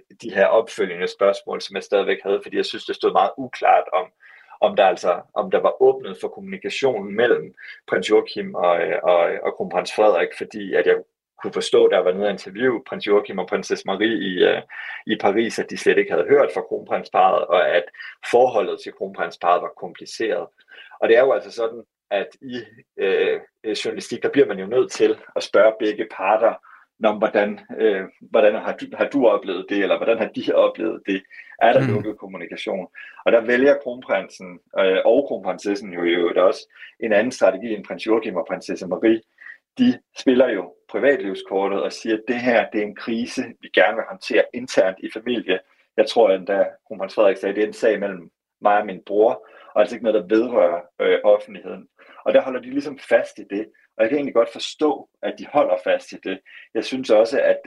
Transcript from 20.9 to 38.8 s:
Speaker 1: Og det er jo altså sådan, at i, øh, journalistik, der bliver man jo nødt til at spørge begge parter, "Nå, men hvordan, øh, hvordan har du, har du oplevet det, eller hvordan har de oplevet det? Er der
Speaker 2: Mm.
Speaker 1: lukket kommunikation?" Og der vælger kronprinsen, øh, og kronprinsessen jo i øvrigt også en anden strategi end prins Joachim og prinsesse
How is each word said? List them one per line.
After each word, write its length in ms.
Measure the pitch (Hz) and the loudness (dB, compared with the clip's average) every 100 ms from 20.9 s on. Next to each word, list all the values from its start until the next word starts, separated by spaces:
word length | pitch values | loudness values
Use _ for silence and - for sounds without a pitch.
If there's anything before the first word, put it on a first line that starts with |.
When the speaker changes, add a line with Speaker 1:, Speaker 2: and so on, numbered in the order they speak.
| - | -2
Speaker 1:
Og 80 | 104 | 4
det 80 | 113 | 6
er 40 | |
jo 100 | 135 | 4
altså 200 | 107 98 | 2 -2
sådan, 320 | 113 113 113 - _ - | -6 -6 -6 -18 _ -6
at 160 | 101 - - | -6 -6 -12
i, 140 | 135 123 110 - _ - | -12 -12 -12 -20 _ -4
øh, 400 | 98 92 - - - _ 110 104 117 | 0 2 0 -2 -6 _ -8 -6 -6
journalistik, 380 | 98 - - | -8 -8 -4
der 60 | 113 | 0
bliver 180 | 139 135 | 2 2
man 120 | 95 | 0
jo 60 | 95 | -2
nødt 260 | 127 127 | -2 0
til 260 | - 107 107 - - | 2 2 0 -8 -10
at 80 | |
spørge 300 | - 104 107 110 | 0 4 4 4
begge 280 | 107 101 110 - | -2 -4 -6 -4
parter, 360 | 95 110 113 95 _ - _ _ | 0 2 2 0 _ -20 _ _
"Nå, 120 | 107 | -2
men 60 | 104 | 0
hvordan, 420 | 104 104 104 104 - - | 0 0 0 -4 -12 -2
øh, 240 | 110 95 92 _ | 0 0 -4 _
hvordan 340 | - 117 107 110 | -2 2 4 2
har 180 | 101 95 | -2 -8
du, 40 | - | -8
har 140 | - 104 | -4 -2
du 200 | 139 117 | 2 4
oplevet 380 | 101 98 90 92 | 2 0 -6 -4
det, 80 | 101 | -2
eller 160 | 95 - | 0 0
hvordan 200 | 95 113 | 0 0
har 120 | 101 - | -2 -4
de 180 | - | 0
oplevet 480 | - 104 - 92 90 - | 2 2 0 -6 -6 -4
det? 180 | 95 - - - - | -6 -6 -20 -16 0
Er 120 | 113 | 4
der 80 | 127 131 | 4 4
Speaker 2:
Mm. 60 | |
Speaker 1:
lukket 240 | 110 107 107 | 0 -4 -10
kommunikation?" 720 | 95 92 85 92 - 104 - - - - - | -12 -14 -12 -10 -8 -8 -8 -16 -20 -6 2
Og 60 | |
der 100 | 117 | 4
vælger 360 | 113 123 139 139 | 4 4 4 4
kronprinsen, 760 | 123 123 - 98 92 - 92 87 _ - | -2 -10 -4 -4 -4 -12 -18 -18 _ 0
øh, 180 | 95 95 - | 2 4 4
og 200 | 135 139 | 4 2
kronprinsessen 640 | 110 95 90 104 101 104 | -4 -6 -4 -4 -4 -6
jo 100 | 87 | -2
i 60 | 85 | 0
øvrigt 280 | 87 87 90 | 2 2 4
også 300 | 92 - - - - - | 4 2 -6 -20 -20 -8
en 140 | 117 | 0
anden 180 | 101 123 | 2 2
strategi 420 | - 127 - 117 104 | 2 2 2 -4 -8
end 100 | - | -8
prins 220 | 95 110 | -6 0
Joachim 280 | 113 110 90 | 0 0 -6
og 100 | 82 | -6
prinsesse 400 | 90 - 87 | -8 -8 -8